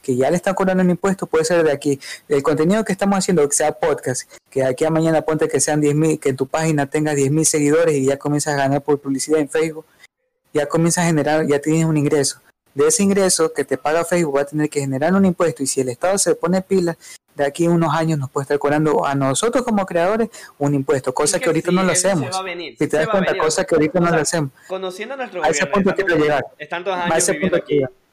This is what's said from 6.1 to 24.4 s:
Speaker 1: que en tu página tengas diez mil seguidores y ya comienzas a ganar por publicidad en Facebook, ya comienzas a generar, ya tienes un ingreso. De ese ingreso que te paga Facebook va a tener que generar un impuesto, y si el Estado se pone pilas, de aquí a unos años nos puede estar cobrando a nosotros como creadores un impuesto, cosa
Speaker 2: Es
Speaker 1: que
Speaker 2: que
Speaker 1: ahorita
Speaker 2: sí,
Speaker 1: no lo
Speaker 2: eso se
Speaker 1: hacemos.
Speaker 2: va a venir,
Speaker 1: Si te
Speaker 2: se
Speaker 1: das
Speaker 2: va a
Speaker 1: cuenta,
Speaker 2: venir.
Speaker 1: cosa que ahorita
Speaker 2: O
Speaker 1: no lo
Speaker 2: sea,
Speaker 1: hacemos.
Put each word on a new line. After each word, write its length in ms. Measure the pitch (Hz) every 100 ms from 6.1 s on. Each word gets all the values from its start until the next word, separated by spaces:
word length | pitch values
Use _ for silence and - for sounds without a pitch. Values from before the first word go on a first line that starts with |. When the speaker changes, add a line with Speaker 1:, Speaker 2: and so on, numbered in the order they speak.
| 156
Speaker 1:
que 100 | 143
en 80 | 135
tu 100 | 131
página 400 | 156 160 151 139
tengas 260 | 156 151 147
diez 140 | 135
mil 140 | 151 156
seguidores 500 | 156 147 156 165 147
y 100 | 131
ya 120 | 139
comienzas 380 | 147 147 151 143
a 20 |
ganar 240 | 139 139
por 180 | 143 143
publicidad 400 | 139 135 135 156
en 100 | 143
Facebook, 360 | 160 160 156 - _ - _ _ _ _
ya 120 | 151 147
comienzas 380 | 165 170 170
a 40 | 170
generar, 380 | 156 143 156 156
ya 140 | 143
tienes 260 | 156 160 160
un 120 | 156
ingreso. 420 | 143 151 135 - _ _ _
De 140 | 139 151
ese 160 | 160
ingreso 480 | 196 196 190 - 160
que 120 | 160 139
te 120 | 135
paga 260 | 151 160 165
Facebook 320 | 175 165 139
va 40 |
a 40 | 143
tener 240 | 151 151
que 100 | 147
generar 340 | 139 135 156
un 120 | 190 196
impuesto, 360 | 170 170 160
y 60 | 135
si 140 | -
el 80 | 127
Estado 280 | 120 180 196
se 160 | 175
pone 280 | 156 165 185
pilas, 340 | 185 190 170 160 - - _ -
de 100 | 143
aquí 200 | 143 170
a 40 |
unos 240 | 170 165
años 260 | 151 165 156
nos 100 | 131
puede 140 | -
estar 160 | 135 143
cobrando 460 | 143 151 156 151 156
a 100 | 139
nosotros 480 | 135 135 226 -
como 220 | 247 214 185
creadores 440 | 175 175 220 220 - - _
un 160 | 143 143
impuesto, 380 | 135 139 131
cosa 240 | 127 147 180
Speaker 2:
Es 20 |
Speaker 1:
que 40 | 175
Speaker 2:
que 40 |
Speaker 1:
ahorita 200 | 156 170
Speaker 2:
sí, 60 | 180
Speaker 1:
no 80 |
lo 80 | 185
Speaker 2:
eso 80 | 156
se 60 | 185
Speaker 1:
hacemos. 260 | 190 123 190
Speaker 2:
va 40 |
a 40 |
venir, 280 | 190 175 160
Speaker 1:
Si 40 | -
te 100 | 147
Speaker 2:
se 80 | 151
Speaker 1:
das 100 | 156
Speaker 2:
va 20 |
a 20 |
Speaker 1:
cuenta, 180 | 190 180
Speaker 2:
venir. 120 | 151 156
Speaker 1:
cosa 180 | 160
que 120 | 180 165
ahorita 240 | 151 180
Speaker 2:
O 20 |
Speaker 1:
no 60 | 175
lo 40 |
Speaker 2:
sea, 80 | 165
Speaker 1:
hacemos. 300 | 147 170